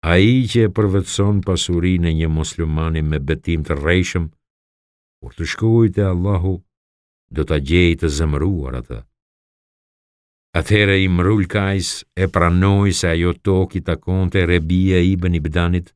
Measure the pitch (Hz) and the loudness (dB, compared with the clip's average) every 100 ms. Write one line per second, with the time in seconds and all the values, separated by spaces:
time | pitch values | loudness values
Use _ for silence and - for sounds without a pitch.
0 | 80 87 104 131 120 120 110 - 104 98 | 2 2 4 2 0 2 0 2 0 0
1 | 95 - 101 104 95 87 - 87 90 92 | -4 -2 0 0 -2 -4 -2 -2 0 0
2 | 85 80 80 78 76 - 82 78 80 80 | 0 0 0 -2 -4 -4 -4 -2 -2 -2
3 | 76 78 69 78 - 82 76 71 73 90 | -2 -4 -4 -6 -2 -4 -4 -4 0 0
4 | 90 92 80 _ _ _ _ _ _ _ | 0 -4 -6 _ _ _ _ _ _ _
5 | _ _ - - 82 - 110 117 113 92 | _ _ -20 -12 -10 -2 2 4 2 2
6 | 101 90 92 98 92 90 _ _ _ _ | -2 0 0 0 -2 -4 _ _ _ _
7 | _ _ _ - 73 78 69 85 87 80 | _ _ _ -6 -2 -2 0 2 2 2
8 | 85 71 80 73 82 90 65 62 58 58 | -2 -2 -2 -2 -2 -4 -6 -10 -10 -14
9 | - _ _ _ _ _ _ _ _ _ | -14 _ _ _ _ _ _ _ _ _
10 | _ _ _ _ _ 98 95 104 101 98 | _ _ _ _ _ -6 0 2 4 2
11 | 95 90 90 107 92 107 98 98 90 - | 2 2 2 2 0 -2 -2 -2 -4 -8
12 | - - 95 90 85 87 98 98 101 90 | -12 -4 -2 2 2 4 4 4 2 0
13 | 90 82 87 85 - 92 92 92 85 82 | -2 0 0 -2 0 0 0 -4 -4 -6
14 | - 92 92 98 85 87 80 90 95 92 | -2 -2 0 0 2 2 2 0 2 4
15 | 90 98 90 87 78 87 85 90 87 | 2 2 0 0 -2 0 0 0 -4